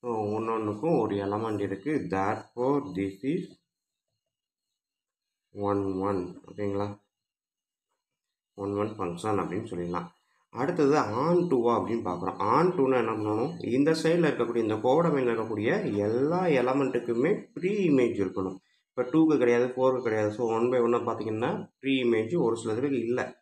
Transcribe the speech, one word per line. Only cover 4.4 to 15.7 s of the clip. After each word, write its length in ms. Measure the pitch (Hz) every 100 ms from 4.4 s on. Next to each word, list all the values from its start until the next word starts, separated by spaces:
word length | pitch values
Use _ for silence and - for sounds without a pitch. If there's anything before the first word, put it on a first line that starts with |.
| _ _ _ _ _ _ _ _ _ _ _
ஒன் 280 | 101 101 101 98 92 98
ஒன். 120 | 98 87 90 -
ஓகேங்களா? 380 | 90 101 101 104 104 _ _ _ _ _ _ _ _ _ _ _ _ _ _ _ -
One 140 | 101 101
one 120 | 107 107
function 420 | 90 87 110 104
அப்படின்னு 280 | 82 90 113
சொல்லிடலாம். 360 | 90 87 87 87 _ _ _ _ 113
அடுத்தது 340 | 139 170 139 151 107 110
on 160 | 151 175 170
to-வா 220 | 131 117 113
அப்படின்னு 260 | 92 113 92
பார்க்குறோம். 300 | 87 90 90 98
On 160 | 127 180 170
to-னா 220 | 135 131
என்ன 100 | 113 107
பண்ணணும்? 340 | 107 107 139 170 - 123
இந்த 140 | 143 156
சைடுல 260 | 160 175 160
இருக்கக்கூடிய, 380 | 120 117 117 110
இந்த 100 | 107
கோடமைன்ல 460 | 123 143 170 143 123
இருக்கக்கூடிய 380 | 113 110 107 107